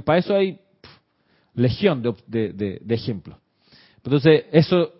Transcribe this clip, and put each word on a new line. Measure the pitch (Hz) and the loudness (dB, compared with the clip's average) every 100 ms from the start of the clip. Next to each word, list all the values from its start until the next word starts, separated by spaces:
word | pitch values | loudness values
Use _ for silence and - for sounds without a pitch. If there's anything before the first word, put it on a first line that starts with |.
para | 139 165 | 0 0
eso | 175 | 0
hay, | 196 190 | 0 -2
pf, | - _ _ - - _ _ _ _ _ | -6 _ _ -20 -20 _ _ _ _ _
legión | 120 123 113 202 139 | -2 -2 0 -2 0
de, | 117 104 - | -4 -6 -8
de, | 113 107 | -6 -6
de, | 98 101 - | -6 -8 -8
de | 101 117 | -6 -6
ejemplos. | 123 101 - - _ _ _ _ _ _ | -6 -10 -12 -20 _ _ _ _ _ _
Entonces, | - 143 147 151 - | -2 2 4 4 4
eso | 156 156 180 170 | 2 4 2 -2